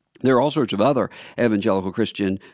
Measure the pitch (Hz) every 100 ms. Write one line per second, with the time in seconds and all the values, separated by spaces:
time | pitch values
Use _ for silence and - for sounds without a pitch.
0 | _ - 127 127 143 156 120 98 123 135
1 | 98 - - - 120 104 107 98 92 90
2 | 107 - 98 95 -